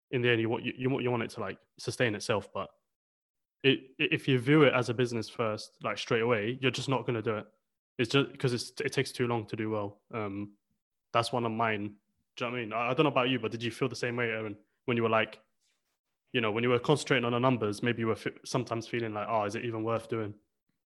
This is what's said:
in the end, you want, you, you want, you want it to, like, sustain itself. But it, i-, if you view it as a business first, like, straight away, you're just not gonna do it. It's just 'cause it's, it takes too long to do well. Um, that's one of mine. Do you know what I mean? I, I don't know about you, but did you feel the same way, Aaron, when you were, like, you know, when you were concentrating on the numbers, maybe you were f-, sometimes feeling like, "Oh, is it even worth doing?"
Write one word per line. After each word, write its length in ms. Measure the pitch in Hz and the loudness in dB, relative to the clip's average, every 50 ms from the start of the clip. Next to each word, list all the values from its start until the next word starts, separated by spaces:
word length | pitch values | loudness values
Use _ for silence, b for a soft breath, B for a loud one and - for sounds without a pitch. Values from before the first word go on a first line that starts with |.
| _ - | _ -4
in 120 | - 123 120 | -2 2 4
the 60 | 123 | 4
end, 120 | 120 113 | 4 4
you 80 | 113 110 | 2 0
want, 140 | 123 - 104 | 0 -2 -4
you, 100 | 123 - | -6 -6
you 140 | 127 127 131 | -2 -2 0
want, 140 | 139 - 120 | 0 0 0
you 80 | 123 | 0
want 120 | 123 117 117 | 0 0 -2
it 60 | 110 | -4
to, 120 | - 120 | -6 -8
like, 180 | 101 95 95 - _ _ _ | -8 -8 -8 -12 _ _ _
sustain 380 | - - 127 - - 127 113 104 | -12 -8 -6 -2 0 0 0 0
itself. 360 | 98 - - 113 101 - - | -2 -2 -2 -2 -2 -2 -4
But 180 | - 98 92 - - _ _ _ _ _ _ _ _ _ _ _ _ _ _ _ _ _ - | -8 -8 -8 -8 -10 _ _ _ _ _ _ _ _ _ _ _ _ _ _ _ _ _ 2
it, 280 | 135 131 - - - - - | 2 2 2 -2 -10 -8 -4
i-, 100 | 156 - | -2 -2
if 160 | 156 127 - | -2 0 2
you 120 | 151 131 123 | 2 2 2
view 240 | 113 139 151 156 147 | 4 6 6 8 8
it 100 | 123 - | 8 6
as 160 | 127 117 123 | 4 2 0
a 60 | 113 | 0
business 340 | 120 127 117 117 113 107 - | 0 0 0 0 -4 -6 -6
first, 480 | - - 117 107 107 107 - - _ - - | -4 -4 -2 -2 -2 -4 -8 -14 _ -8 -6
like, 160 | 110 104 104 | -6 -4 -4
straight 220 | - - 123 113 113 | -2 0 0 2 2
away, 340 | 123 120 104 104 117 127 127 | 2 2 2 0 -2 -2 0
you're 120 | 131 127 | 0 -2
just 180 | 113 135 131 139 | 0 -2 -2 0
not 160 | 131 117 117 | -2 0 0
gonna 160 | 135 120 110 | 0 -2 -2
do 140 | 107 117 107 | 0 -2 -2
it. 80 | 107 - - _ _ _ _ _ _ _ _ _ - | -4 -6 -10 _ _ _ _ _ _ _ _ _ -2
It's 100 | 123 117 | 0 2
just 280 | - 139 131 - - - | 4 2 2 2 -2 -2
'cause 140 | - 123 120 | -2 0 0
it's, 180 | 117 - - - - | 0 -4 -6 -8 -6
it 120 | - 135 - | -4 -2 0
takes 180 | 139 131 - | -2 -2 -2
too 160 | - - 123 | -2 -2 0
long 180 | 117 120 113 107 | 0 0 -2 -2
to 100 | - - | -4 -6
do 140 | 107 107 107 | -4 -4 -2
well. 320 | 110 104 101 101 101 _ _ - | -2 -2 -4 -4 -8 _ _ -10
Um, 420 | 120 113 104 101 98 101 104 104 - _ _ _ _ _ _ _ _ _ _ _ - | -8 -6 -6 -6 -6 -6 -8 -10 -12 _ _ _ _ _ _ _ _ _ _ _ 2
that's 180 | 117 117 - | 2 2 2
one 140 | 131 120 117 | 0 0 0
of 60 | 113 | 0
mine. 440 | 110 113 113 110 107 101 104 101 - _ _ _ _ _ _ _ - | 0 0 0 0 0 0 -4 -6 -10 _ _ _ _ _ _ _ -10
Do 100 | - 127 | -6 -6
you 60 | 117 | -4
know 0 | |
what 60 | 123 | -4
I 40 | 123 | -6
mean? 120 | 117 104 110 | -6 -4 -4
I, 160 | 113 120 120 | -2 -2 0
I 40 | 127 | 2
don't 120 | 160 151 | 2 2
know 60 | 143 | 4
about 180 | 123 131 120 131 | 4 2 2 2
you, 100 | 131 117 | 0 0
but 120 | 110 107 | -2 -4
did 120 | 117 113 120 | -4 -4 -6
you 80 | 117 | -6
feel 180 | - - 139 120 | -4 -2 -4 -4
the 60 | 120 | -4
same 200 | - 135 120 117 | -4 -4 -4 -2
way, 140 | 123 120 113 | -2 -2 -2
Aaron, 280 | 110 110 110 107 101 - _ _ _ _ - | -2 -4 -6 -6 -8 -10 _ _ _ _ -4
when 120 | 131 120 | -2 0
you 60 | 117 113 | 2 4
were, 60 | 110 | 4
like, 300 | 110 110 110 - - - _ _ _ _ _ _ _ _ _ _ _ _ _ _ _ _ _ _ - | 4 4 2 0 -4 -14 _ _ _ _ _ _ _ _ _ _ _ _ _ _ _ _ _ _ -2
you 80 | 123 | 0
know, 100 | 113 107 | 0 2
when 120 | 104 117 120 | 0 2 2
you 60 | 123 | 4
were 80 | 123 | 4
concentrating 480 | 120 - - 147 135 - - 143 123 120 | 4 4 4 2 2 4 2 2 2 2
on 60 | 120 | 2
the 80 | 120 120 | 2 4
numbers, 420 | 123 131 127 110 110 104 101 - | 4 4 4 4 2 -2 -2 0
maybe 200 | 120 120 113 117 | 0 -2 0 0
you 60 | 117 | 0
were 60 | 113 107 | 0 0
f-, 140 | - - 147 - - - | -2 -4 -8 -8 -10 -10
sometimes 400 | - - 131 113 - 117 113 110 | -4 -4 -2 -2 -2 -4 -4 -4
feeling 280 | - - 117 117 110 104 | -4 -4 -4 -4 -4 -4
like, 140 | 104 101 107 | -4 -4 -2
"Oh, 160 | 113 107 104 | 0 0 0
is 100 | 101 107 | -2 -4
it 80 | 113 123 | -4 -6
even 200 | 120 113 113 110 | -4 -4 -2 -2
worth 260 | 113 113 110 - - | -2 -2 -2 -2 -4
doing?" 260 | 117 113 107 101 104 - _ _ _ _ _ _ _ _ _ | -4 -4 -4 -6 -8 -12 _ _ _ _ _ _ _ _ _